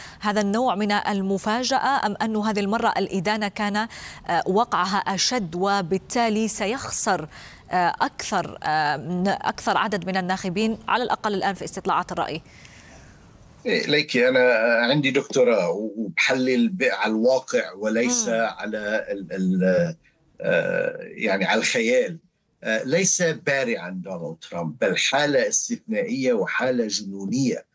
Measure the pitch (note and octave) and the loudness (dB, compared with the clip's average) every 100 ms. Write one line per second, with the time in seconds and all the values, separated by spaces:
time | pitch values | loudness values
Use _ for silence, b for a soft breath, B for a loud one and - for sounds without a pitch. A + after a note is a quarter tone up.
0 | B B G#3 G#3 G3+ G#3+ B3+ F#3+ G#3 G#3 | B B -2 0 2 2 0 0 0 0
1 | - G3+ F#3+ G3 G#3+ A3+ B3 C4 - C#4 | 0 -2 0 -2 0 -2 0 0 2 0
2 | G#3+ G3+ A3 G#3+ G#3+ G#3 G3 A3+ A#3 - | 0 -2 -2 0 0 0 0 2 2 0
3 | G3 F#3+ F#3 G#3+ G#3 - G#3 G#3 A3+ B | 0 0 0 0 -2 -2 -2 -2 -4 B
4 | B B - E3+ - F#3+ A#3 F3+ F#3 G3 | B B -2 0 2 2 2 2 0 0
5 | - F#3+ - B3+ F3+ F3 G3 G3+ E3 F#3+ | -2 -2 0 -2 -2 -2 0 2 0 -2
6 | - B3 A#3 G#3+ A3 - G3+ C4+ - - | -2 0 2 2 0 -2 -2 -4 -4 -2
7 | - F3+ D3+ B B B B F3+ E3+ - | 0 0 -2 B B B B 2 2 2
8 | C#4 - - G3 - - - D#3 D3+ C#3+ | -2 -2 -4 -2 -2 -6 -2 0 0 -2
9 | - F3+ F#3+ - - - - F3+ G#3 G3+ | -2 0 0 0 -2 -4 0 0 0 -2
10 | F3+ F#3+ F3+ F#3 F#3+ F3 A3 A3 - G#3+ | -2 -2 -2 -2 -2 0 0 -2 0 0
11 | B3 G#3+ A3 G3 G3+ F#3+ - - F#3+ D#3 | 0 -2 -2 0 -2 -2 -6 -6 -2 -2
12 | F3+ F3 - D#3 - B B B B B | -2 -4 -4 -6 -12 B B B B B
13 | B B B - - - B3 F3+ C3 D3 | B B B -20 -20 -10 -2 -2 2 0
14 | - B2 B2+ C3 B2+ A2+ A2+ A#2 A#2 D3+ | 2 2 4 6 6 4 4 4 4 2
15 | C#3+ C3+ - C#3+ A#2+ A2 F2 G2+ A2 G2+ | 2 0 2 4 4 4 2 0 -4 -6
16 | G#2 E2 - C3 B2+ B2 A#2 F#2+ B2+ G2 | -4 -2 0 2 2 2 2 2 0 0
17 | G#2+ A2 A#2 C3 - B2 - F#2+ G#2+ A2+ | 0 2 4 2 2 -2 -2 -4 0 2
18 | A#2+ A#2+ A2 A2+ A2 - G#2+ G#2+ G#2 G#2+ | 2 0 0 0 0 -4 -6 -4 -2 -2
19 | - G2+ F2 F#2+ F#2 F#2 F#2 F2+ E2+ E2 | -2 -8 -6 -2 0 2 4 4 2 -2
20 | b b _ - - F2 G1+ G1+ - - | b b _ -8 0 2 2 0 -2 -4
21 | - - A2 G2 F#2+ A2 - B2+ A2+ F3 | -10 -4 -2 0 2 0 0 0 2 2
22 | G2+ E2+ _ _ _ _ - A2 A#2+ E3 | 0 -4 _ _ _ _ -4 -2 0 0
23 | F#3+ - E3+ C3 D3 C#3 B2 G2+ F2 F#2 | 2 2 0 0 -2 0 0 -2 -6 -10
24 | F2+ F2+ D#2 E2 - F2 E2 D2 - - | -8 -8 -8 -10 -10 -8 -6 -2 0 2
25 | - C3+ D3 C3+ A2 - - A#2 - A2 | 0 2 2 2 2 0 -2 -6 -4 -2
26 | - B2+ B2+ A2+ F2+ - B2+ B2+ A2 G#2 | -2 0 2 2 0 0 0 0 0 -4
27 | G2 G2 G2 B2 C3 - - | -6 -8 -4 0 0 -2 -6